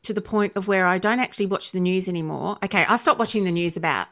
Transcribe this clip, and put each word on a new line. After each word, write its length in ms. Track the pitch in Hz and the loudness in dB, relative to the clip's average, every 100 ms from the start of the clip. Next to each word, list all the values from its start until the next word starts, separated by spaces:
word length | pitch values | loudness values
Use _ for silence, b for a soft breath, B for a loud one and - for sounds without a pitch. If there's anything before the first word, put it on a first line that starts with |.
to 100 | - | -6
the 80 | 208 | -6
point 320 | 196 214 208 - | -2 0 0 0
of 100 | 190 | 0
where 180 | 196 180 | 4 4
I 100 | 185 | 4
don't 220 | 208 240 | 2 0
actually 240 | 247 - 202 | -2 -2 -2
watch 260 | 190 - | -2 -4
the 80 | 190 | -2
news 300 | 180 185 185 | 0 0 -2
anymore? 480 | 175 156 147 156 208 | -4 -4 -4 -6 -4
Okay, 200 | 196 202 160 | -2 0 2
I 100 | 233 | 2
stopped 220 | - 294 | 2 2
watching 260 | 220 214 185 | 0 0 0
the 60 | |
news 240 | 170 170 165 | 0 -2 -2
about, 300 | 160 127 87 | -2 -2 -4